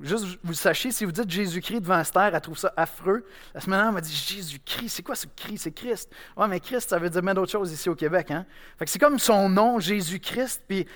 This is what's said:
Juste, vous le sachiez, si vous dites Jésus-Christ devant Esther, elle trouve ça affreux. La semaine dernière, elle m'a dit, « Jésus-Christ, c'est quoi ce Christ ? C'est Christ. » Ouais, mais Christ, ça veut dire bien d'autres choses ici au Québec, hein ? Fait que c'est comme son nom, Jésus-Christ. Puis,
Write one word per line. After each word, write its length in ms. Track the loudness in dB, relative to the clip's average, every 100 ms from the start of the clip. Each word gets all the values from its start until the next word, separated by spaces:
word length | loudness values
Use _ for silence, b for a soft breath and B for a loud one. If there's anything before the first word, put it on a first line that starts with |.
Juste, 380 | -4 -2 -2 -6
vous 60 | -6
le 60 | 0
sachiez, 340 | 2 2 0
si 160 | -2 -2
vous 60 |
dites 180 | -2 -2
Jésus-Christ 520 | -2 -2 -2 -4 -4
devant 180 | 2 2
Esther, 340 | 4 4 4
elle 80 | 2
trouve 160 | -2 -4
ça 160 | -2 0
affreux. 480 | -2 -2 0 0 -2 B B
La 80 | B
semaine 160 | 0 2
dernière, 120 | 2
elle 40 |
m'a 80 | 0
dit, « 100 | -2 -6 -6
Jésus-Christ, 600 | -6 -8 -10 -8 -6 -6
c'est 140 | -6
quoi 100 | -6
ce 140 | -8 -8 -12
Christ ? 300 | -10 -8 -8
C'est 60 |
Christ. » 400 | -6 -4 -4 -6 B B B
Ouais, 120 | 0
mais 120 | 0
Christ, 300 | -2 -4 0
ça 80 | 0
veut 140 | 0
dire 100 | 0
bien 140 | 2 2
d'autres 160 | 0
choses 200 | 0 -2
ici 160 | -4 -4
au 60 |
Québec, 380 | 0 2 2 0
hein ? 160 | -4 -6 B B B
Fait 60 | -6
que 40 |
c'est 80 | 4
comme 220 | 4 6
son 280 | 6 6 6
nom, 320 | 6 6 4
Jésus-Christ. 840 | 2 0 -2 -6 -6 -4 -4 -4 -4
Puis, 200 | -4 -4